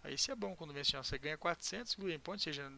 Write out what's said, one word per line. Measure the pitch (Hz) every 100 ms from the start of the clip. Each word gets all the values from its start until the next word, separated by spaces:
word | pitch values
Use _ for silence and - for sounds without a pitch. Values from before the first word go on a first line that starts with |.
Aí | -
isso | 139 -
é | 262
bom | 202 180
quando | 156
vem | 143
assim, | 143 139
ó, |
você | 131 139
ganha | 147 156
quatrocentos | 170 165 - 202 240 -
Gloom | 196 156
Points, | 165 202 165
ou |
seja | 143 139